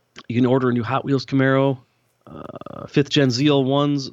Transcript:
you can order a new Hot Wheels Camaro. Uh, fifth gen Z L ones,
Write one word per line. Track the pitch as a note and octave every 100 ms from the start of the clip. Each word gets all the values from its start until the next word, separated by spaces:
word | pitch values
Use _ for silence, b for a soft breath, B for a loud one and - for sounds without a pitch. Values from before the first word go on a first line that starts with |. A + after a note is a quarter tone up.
| _ - -
you | A#2
can | B2+
order | C3 B2+
a |
new | A#2+
Hot | G#2+ C3
Wheels | - C3+ -
Camaro. | C3+ C3+ C3+ C#3 C3 _ _ _ _ -
Uh, | - - - - - -
fifth | D3 C#3
gen | D3 C3+
Z | A#2+ D3
L | C#3
ones, | C3 C#3+ C#3+ C#3+ C3